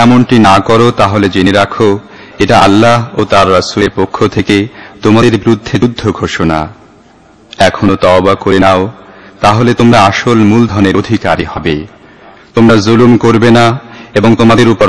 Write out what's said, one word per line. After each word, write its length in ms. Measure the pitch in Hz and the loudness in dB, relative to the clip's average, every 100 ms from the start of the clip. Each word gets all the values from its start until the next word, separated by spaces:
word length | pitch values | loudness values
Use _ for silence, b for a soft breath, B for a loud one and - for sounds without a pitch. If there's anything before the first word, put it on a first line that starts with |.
এমনটি 380 | 117 123 123 120 | 2 2 2 2
না 200 | 101 98 | 2 2
করো, 320 | 98 113 120 | 0 0 0
তাহলে 380 | 117 101 104 98 | 0 -2 0 -2
জেনে 220 | 95 92 | -2 0
রাখো, 480 | 98 98 - 107 101 - B B B | 0 -2 -2 -2 -2 -8 B B B
এটা 200 | 104 110 | 0 2
আল্লাহ 380 | 98 101 117 120 117 - | 2 2 2 0 -2 -6
ও 40 | |
তার 240 | 104 98 95 | -2 0 2
রাসূলের 400 | 90 - 104 101 - | 0 -2 -2 -4 -2
পক্ষ 220 | 95 - 107 | -6 -4 -4
থেকে 400 | 113 98 101 110 B B B | -4 -2 -2 -4 B B B
তোমাদের 300 | 110 110 120 | 0 2 2
বিরুদ্ধে 480 | 110 110 107 - 101 | 0 0 -2 -4 -4
যুদ্ধ 220 | 120 117 107 | -4 -4 -6
ঘোষণা। 480 | 85 85 - 82 78 78 - - _ _ _ _ _ - - | -4 -6 -4 -4 -4 -6 -14 -20 _ _ _ _ _ -12 -2
এখনো 380 | 92 - 98 95 | -2 0 -4 0
তওবা 380 | 92 92 95 98 | 0 2 0 -2
করে 240 | 101 95 | 0 0
নাও, 220 | 95 92 98 - B B B B | 2 0 -4 -10 B B B B
তাহলে 320 | 104 107 120 | -2 0 0
তোমরা 260 | 120 117 117 | 0 2 4
আসল 360 | 98 101 123 117 | 2 0 -2 0
মূলধনের 580 | 104 113 117 98 98 92 | 2 2 0 -2 -2 -2
অধিকারী 480 | 101 107 92 80 80 | -4 -4 -4 -4 -6
হবে। 300 | - 78 76 101 - B B B B B 113 | -8 -6 -6 -10 -20 B B B B B 0
তোমরা 200 | 113 110 | 2 2
জুলুম 420 | 104 113 120 113 | 2 2 2 2
করবে 320 | 117 113 117 | 2 2 2
না 140 | 117 117 131 - B B | 2 2 -2 -10 B B
এবং 220 | 107 113 113 | -2 0 2
তোমাদের 320 | 113 113 117 | 2 2 2
উপর 200 | 104 | 2